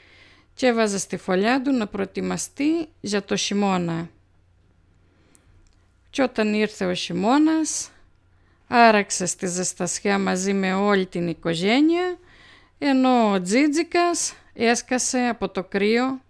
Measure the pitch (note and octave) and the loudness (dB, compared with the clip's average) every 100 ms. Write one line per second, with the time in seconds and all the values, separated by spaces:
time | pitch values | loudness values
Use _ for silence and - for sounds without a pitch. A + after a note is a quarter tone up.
0 | _ - - _ _ - B3+ A3+ A3 G3 | _ -20 -20 _ _ -2 0 2 0 -2
1 | - F#3 - F#3 G#3+ C4+ B3+ B3+ G#3 G3 | -6 -8 -2 0 2 0 0 -2 -2 -6
2 | F#3+ F#3+ F#3 F3+ - - D4 E4 D#4 - | -6 -6 -6 -6 -8 -4 -2 -2 -6 -12
3 | G#3 G#3 - G3 - G3+ G3+ F3+ F3 E3 | -4 -4 -2 -4 -2 0 0 0 -2 -4
4 | E3+ _ _ _ _ _ _ _ _ _ | -8 _ _ _ _ _ _ _ _ _
5 | _ _ _ _ _ _ _ _ _ _ | _ _ _ _ _ _ _ _ _ _
6 | _ - B3+ A#3 G#3+ G#3+ G#3+ - F#3 F3+ | _ -2 -2 0 -2 0 -2 -2 -4 -4
7 | - F3 G#3 C#4+ D#4 D#4+ D4+ - - _ | -6 -2 2 4 4 2 -2 -6 -10 _
8 | _ _ _ _ _ _ - A#3+ A#3 G#3+ | _ _ _ _ _ _ -2 6 6 6
9 | G3 - F3+ - F#3 F3+ F3+ - F3 - | 0 -4 -6 -4 -6 -4 -6 -4 -6 -4
10 | G3+ G3 F#3+ F#3 G3 G3 F#3+ F#3+ G#3 G3+ | -2 0 0 -2 -2 -2 -2 0 2 2
11 | F#3 F3+ E3+ D#3+ E3+ E3 G3 B3+ D#4 E4+ | 0 -4 -6 -4 -4 -2 2 4 4 2
12 | F4+ F4 - - - - _ - C#4+ C4 | -2 -6 -14 -20 -20 -20 _ -4 0 2
13 | B3+ B3 G#3+ G3 F3+ A#3+ D4+ D4 E4 F4 | 4 4 2 0 0 2 2 0 0 0
14 | F4 E4+ - - _ - A#3 A#3 - B3+ | 0 0 -6 -10 _ -2 0 0 -2 -4
15 | - B3+ B3 A3 F#3+ G3 F3+ G3 G#3 A#3 | -2 -2 -2 -4 -6 -6 -6 -2 0 0
16 | C4 C4 | -2 -6